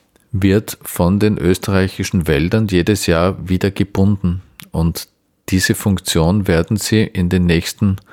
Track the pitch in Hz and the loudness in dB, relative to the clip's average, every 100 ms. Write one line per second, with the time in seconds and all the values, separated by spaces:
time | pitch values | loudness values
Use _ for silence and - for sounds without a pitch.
0 | _ _ _ 101 95 101 113 - - - | _ _ _ 0 2 2 0 -12 -10 -2
1 | 87 101 107 104 87 92 - 98 95 - | 0 2 2 0 0 0 0 0 0 -4
2 | 98 95 76 73 85 110 110 90 85 101 | -4 -2 0 0 0 0 0 0 2 0
3 | - 82 90 - 82 92 101 - 95 - | 0 2 0 -2 -4 -2 -2 -2 -4 0
4 | 98 101 90 92 - - - 82 82 - | 0 0 -2 -4 -8 -20 -10 -2 -2 -4
5 | - _ _ _ - 92 - 107 104 92 | -12 _ _ _ -4 -2 0 0 0 -2
6 | - 85 80 107 98 82 85 104 - 110 | -2 0 2 2 2 0 0 -2 0 0
7 | 107 95 90 92 87 82 - - 104 95 | 0 -2 0 2 2 2 -2 -2 -2 -2
8 | - | -8